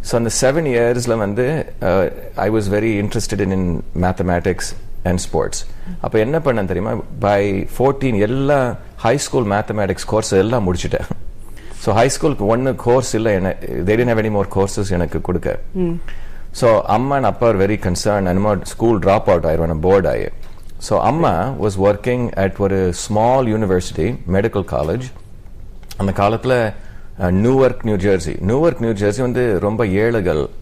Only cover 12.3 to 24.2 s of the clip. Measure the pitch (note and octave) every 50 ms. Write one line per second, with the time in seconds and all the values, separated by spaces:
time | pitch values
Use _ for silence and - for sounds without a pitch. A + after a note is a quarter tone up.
12.3 | C#3 G#2+ G#2 G2 A2+ A#2+ C3 C3+ B2 - - A#2+ A#2+ C3 B2+ - - A2 A2 A2+
13.3 | G#2 F#2+ F2+ F#2 D#2 - - - - B1 E2+ F#2 G#2 A2+ B2 B2 A#2 A2 G#2+ A2
14.3 | G#2+ G#2 G2 - - G2 G2 G2 - - G#2 G2 F#2 E2+ E2+ D#2+ - E2 D#2+ -
15.3 | F2+ E2+ - - - - - - - F#3+ F#3 E3+ E3 E3+ - - - - - -
16.3 | - - - - - - - A#2 A2 G2+ - - G2+ A2 B2 C#3 C#3+ C#3 C3 G#2
17.3 | G2 - B2 A#2 A2 F#2+ F#2+ G2 A2 G#2 - F#2+ F2+ E2+ - A2 G#2 G#2 F#2+ F2+
18.3 | F2+ F#2+ G2+ G#2 G#2 F#2 - - - - A2+ A#2 A#2 G2+ D#2+ F#2+ G2 A2 - -
19.3 | F#2+ E2+ E2 E2 D#2+ E2 E2 E2 E2 D#2 D#2 F2+ G2 G2 F#2 D2 B1 A1+ G1+ G1+
20.3 | - - - - - - - - - - - - A2 F#2 - G#2 C3 D#3+ E3 C3+
21.3 | F#2+ E2+ F#2 B2+ C3+ - D#2+ G#2+ F#2+ F#2+ F#2+ G2+ G#2 G2 - B2+ B2 B2 A#2+ A#2
22.3 | - - F#2+ F#2+ F2 - G2+ G2 F#2+ F#2+ F#2+ F2+ F2 - - - G#2+ G#2 A2 A#2+
23.3 | B2+ C3+ C3 A#2 A2 A2 A2 F#2+ F#2 F2+ F2+ - - - D#2+ G2+ B2 B2+